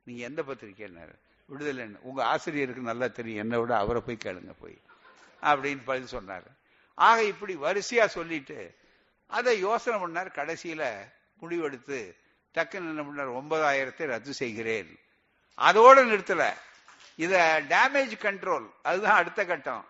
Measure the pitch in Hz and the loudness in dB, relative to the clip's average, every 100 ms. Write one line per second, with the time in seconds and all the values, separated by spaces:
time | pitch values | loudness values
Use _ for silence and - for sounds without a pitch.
0 | - 120 120 151 143 127 110 98 104 85 | -18 -14 -12 -8 -8 -10 -14 -18 -18 -18
1 | 82 - _ _ _ 139 147 131 113 101 | -20 -20 _ _ _ -10 -8 -6 -10 -14
2 | - 135 117 151 - 147 135 123 120 117 | -14 -4 -2 -2 -4 -4 -4 -6 -8 -4
3 | 123 107 117 107 110 120 117 117 101 117 | -4 -6 -10 -8 -4 -2 0 0 0 -2
4 | 107 117 110 92 90 85 - - _ - | -4 -10 -10 -12 -14 -20 -20 -20 _ -20
5 | - - - _ - 143 139 139 120 131 | -20 -20 -20 _ 0 0 0 -8 -6 -6
6 | 123 123 98 92 - _ _ _ _ - | -6 -12 -12 -16 -16 _ _ _ _ 2
7 | 185 226 214 170 202 175 143 196 - 240 | 4 4 2 -4 -10 -6 -4 -4 -2 2
8 | 214 185 165 160 135 147 92 - _ _ | 2 0 -8 -8 -10 -16 -16 -20 _ _
9 | _ _ _ 214 247 226 185 226 - 220 | _ _ _ -2 0 2 2 -2 -2 -4
10 | 180 165 185 - 143 170 175 160 143 104 | -4 -6 -8 -8 -8 -6 -8 -6 -6 -6
11 | 101 _ _ _ 165 170 156 131 123 139 | -14 _ _ _ -8 -6 -6 -8 -10 -10
12 | 98 - _ _ _ - 160 202 170 156 | -10 -16 _ _ _ -6 -6 -6 -8 -8
13 | 143 147 135 123 147 156 151 139 131 - | -10 -8 -8 -8 -4 0 2 0 -2 -6
14 | 147 117 123 135 123 110 113 110 85 85 | -6 -6 -8 -8 -6 -6 -4 -4 -6 -18
15 | _ _ _ _ _ - 143 190 240 269 | _ _ _ _ _ 2 4 10 12 12
16 | 247 214 180 180 123 - - - _ - | 8 2 0 0 0 -2 -12 -20 _ -20
17 | - - 160 185 165 156 143 175 254 277 | -20 -6 0 4 6 4 2 4 4 2
18 | 269 214 208 196 185 160 110 - - 180 | -2 -2 -4 -4 -2 -4 -4 -8 -4 0
19 | 208 208 170 175 185 165 143 117 - | 4 4 2 -2 -4 -4 -4 -8 -6